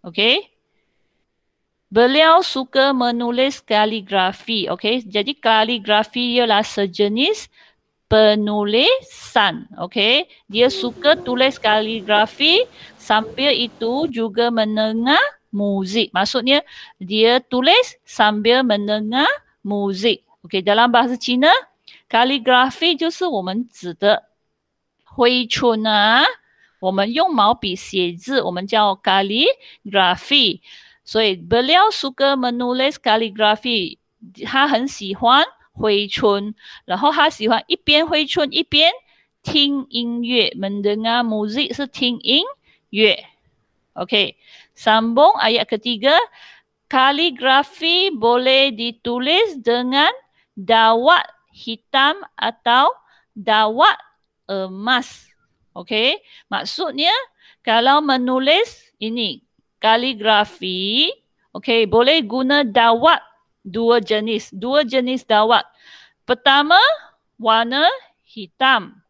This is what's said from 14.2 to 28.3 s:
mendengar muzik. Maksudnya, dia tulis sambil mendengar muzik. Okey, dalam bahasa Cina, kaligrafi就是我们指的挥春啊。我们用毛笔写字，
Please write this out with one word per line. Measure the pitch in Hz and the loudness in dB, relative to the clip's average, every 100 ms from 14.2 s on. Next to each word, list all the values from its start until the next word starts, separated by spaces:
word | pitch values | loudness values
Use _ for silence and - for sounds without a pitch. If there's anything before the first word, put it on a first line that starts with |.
| 226 202 240 | -4 -2 -2
mendengar | 233 214 214 220 220 240 320 571 - _ | 0 -2 -2 -2 -2 2 2 0 -6 _
muzik. | 202 202 196 190 214 214 | -4 -2 -2 -2 -2 -2
Maksudnya, | 180 202 262 240 285 302 - - _ | -2 -2 -2 0 0 -2 -20 -20 _
dia | 185 214 226 254 | -6 2 2 2
tulis | - 247 262 427 494 - | 0 -2 2 2 2 -8
sambil | _ - 214 208 220 247 254 | _ 0 0 2 2 2 2
mendengar | 208 208 214 214 247 320 587 _ _ | 0 -2 -4 -2 0 0 -2 _ _
muzik. | 196 202 202 190 226 202 _ _ | -6 -4 -4 -2 -2 -2 _ _
Okey, | 170 196 185 | -6 -4 0
dalam | 208 240 | 2 4
bahasa | 240 247 | 4 2
Cina, | 240 - 247 302 466 - _ - - _ | -4 -4 0 2 2 0 _ -20 -20 _
kaligrafi | 226 254 277 233 247 262 - 330 311 | 0 2 0 2 2 2 0 -2 -2
就 | 330 | -4
是 | - | -4
我 | 359 233 | -4 -4
们 | 185 202 240 | -6 -8 -8
指 | - 180 | -12 -12
的 | 165 202 214 _ _ _ _ _ _ _ _ | -2 0 0 _ _ _ _ _ _ _ _
挥 | _ - 240 247 233 | _ 0 0 2 -4
春 | - 247 220 220 | -2 0 0 0
啊。 | 214 208 240 330 480 _ _ _ _ | 0 2 2 2 -2 _ _ _ _
我 | 185 | -4
们 | 190 202 | -2 -2
用 | 247 370 | 0 0
毛 | 277 208 | 2 2
笔 | 240 202 | 0 -4
写 | 185 - 196 180 | -8 -6 -4 -4
字， | 175 247 | -6 -4